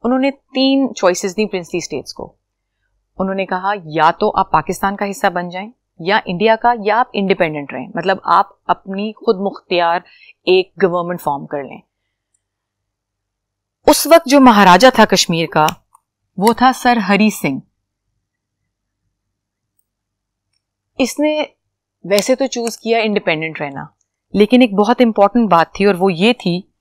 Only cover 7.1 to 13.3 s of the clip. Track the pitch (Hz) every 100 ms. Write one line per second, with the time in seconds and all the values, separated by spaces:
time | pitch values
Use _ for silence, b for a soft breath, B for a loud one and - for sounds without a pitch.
7.1 | - 196 190 170 151 143 127 131 - 175
8.1 | 190 - 175 202 _ _ 175 - 190 208
9.1 | 214 - 190 196 190 _ 175 170 175 -
10.1 | b b b - 185 185 - 180 175 175
11.1 | 175 - 143 156 147 135 - _ _ _
12.1 | _ _ _ _ _ _ _ _ _ _
13.1 | _ _